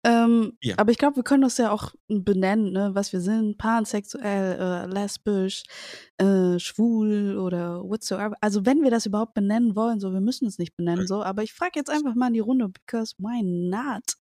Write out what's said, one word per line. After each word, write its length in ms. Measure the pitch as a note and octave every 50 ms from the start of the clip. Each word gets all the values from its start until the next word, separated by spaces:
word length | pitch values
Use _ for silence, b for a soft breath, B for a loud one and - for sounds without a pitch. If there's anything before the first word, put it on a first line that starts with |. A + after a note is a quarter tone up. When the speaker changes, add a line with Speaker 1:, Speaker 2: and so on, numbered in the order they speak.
| -
Speaker 1:
Ähm, 540 | A#3 A#3 A#3 A#3 A#3 A#3 A#3 A3 G3 - _ -
Speaker 2:
Ja. 120 | A#2+ F#2
Speaker 1:
aber 140 | - G#3+ G#3+
ich 60 | A#3
glaub, 180 | - C#4+ C#4+ C#4+
wir 60 | B3+ A#3+
können 200 | - C#4 C#4 C4+
das 140 | B3+ - -
ja 120 | A#3 G#3+
auch 220 | G#3 G#3+ - - - _ _
benennen, 640 | - G#3+ G3+ F3+ G3+ G3+ F#3 F#3+ F#3+ G#3 A3 G#3+ F#3+ F#3
ne, 220 | F#3+ G3+ G3+ F#3+
was 180 | G3 G3+ - -
wir 80 | F#3
sind. 380 | F3 F#3+ A3 A3+ A3 G#3 G#3 -
Pansexuell, 1000 | - A3 A3+ A#3 G#3+ - - G#3 G3+ - - C#4 B3 G#3 G3+ G3 F#3+ F#3+ F3+ -
äh, 260 | F#3 F#3 F3+ F3 -
lesbisch, 760 | F3+ F#3 G3 G3+ G3+ - - _ G#3 G#3 F#3+ F#3 F#3+ - - - B B B B B B B B B B -
äh, 380 | F#3+ G3 G3 F#3+ F#3 F3+ F3+
schwul 800 | F3 - - - - A3 A#3 A3+ A3 G#3+ G#3+ G#3 G#3 G3+ G3+ G3
oder 460 | G3 F#3 F3+ F3+ F3 F3 E3+ F3 F3 F#3+
whatsoever. 520 | F#3 G#3 - - - G3 G3 G3+ G#3+ G#3+ -
Also, 240 | - G#3 G3 G#3 F#3+
wenn 160 | A#3+ C#4 D#4
wir 80 | D4+ C4
das 160 | A#3 A#3 -
überhaupt 300 | G#3+ F#3+ G#3 A3+ - _
benennen 400 | A3 G3+ G3 G#3 A#3 A#3+ A3+ F#3+
wollen, 240 | G#3 A3+ A#3 A#3 G#3
so, 120 | G3 F#3+
wir 80 | F#3 F#3+
müssen 260 | G3 A#3 C4 - C4+
es 100 | G#3 -
nicht 180 | - F3 E3+ _
benennen, 260 | - F3 E3+ E3+ F3+
Speaker 2:
Ja. 60 | F#3
Speaker 1:
so. 160 | F3+ F#3+ G#3 G3+
Aber 200 | F#3 G3 G#3 G#3+
ich 100 | G#3+ -
frag 220 | - E4+ F4+ -
jetzt 160 | D4+ C#4+ -
einfach 240 | D4+ D4+ D4 C4+ A3
mal 120 | A#3+ B3+ B3
in 40 | A#3
die 60 | A3+
Runde, 300 | G#3 A3 C4+ C4 A#3 F#3+
because 440 | F#3 - _ - - A3+ A3 - - -
why 240 | F#3 A3 A#3+ A#3+ G#3
not? 760 | F#3 F3 F3 F3 F3+ F#3+ A3 C4 C#4+ A3+ F#3+ - - - _ _